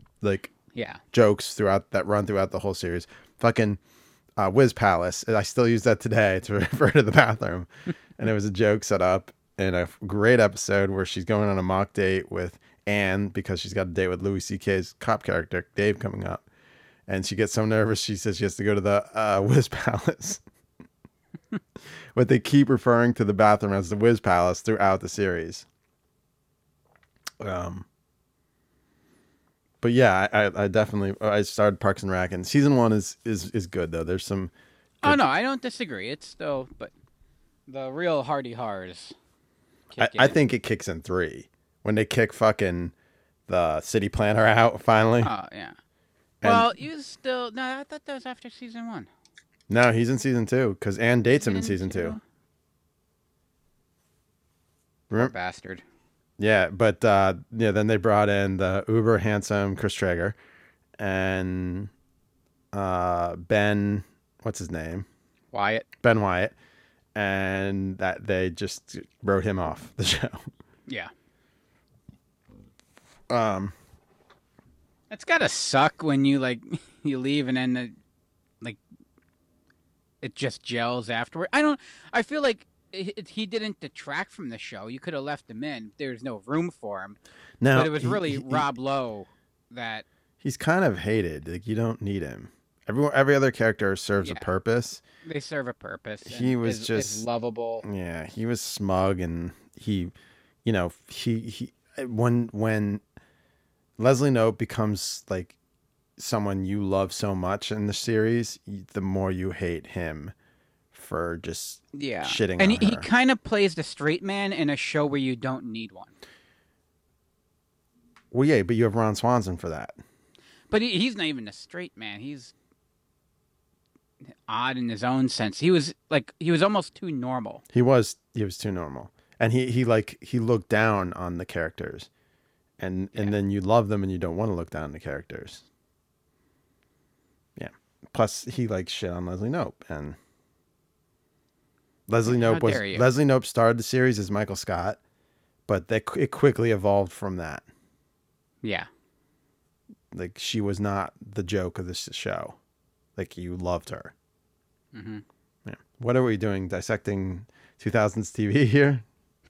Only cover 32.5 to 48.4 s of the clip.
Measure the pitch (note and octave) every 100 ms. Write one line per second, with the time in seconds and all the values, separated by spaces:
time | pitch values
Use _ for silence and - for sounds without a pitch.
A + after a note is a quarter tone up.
32.5 | C#3+ C#3+ C3+ A#2 G#2+ F#2+ - A2+ G#2 E2+
33.5 | A2+ F2 F#2+ E2 E2 E2 F#2 - G2 F#2
34.5 | - _ _ _ _ D4 D4 E3+ D3+ B3
35.5 | C4 B3 - G#3 G#2+ G#2 D3 - - D#3
36.5 | C3+ C3 - - _ _ _ _ _ _
37.5 | _ - C3+ C3 C#3 F3 D3+ B2+ C#3+ B2+
38.5 | A#2 A2+ G2 F#2 F2 - - _ _ _
39.5 | _ _ _ _ - A2 A2 C3+ - C3+
40.5 | A#2+ - A2 - E2 - F#2 E2 C2+ -
41.5 | _ _ _ G#2 G#2+ G#2 - A2 - A2
42.5 | G#2 G2 F2 E2+ - _ _ _ _ -
43.5 | F2+ E2+ D#2 - A2+ G2+ - G#2 G#2+ A2
44.5 | A2 A#2 A2 - A2 A2 A#2+ A2 G#2 F#2
45.5 | G#2 E2+ - _ _ _ _ _ _ G#3+
46.5 | A#3 A#3 - C#4+ D#4+ C4+ - C4+ B3+ B3
47.5 | A3 C4 C4 C#4+ D4+ - C#4 B3+ B3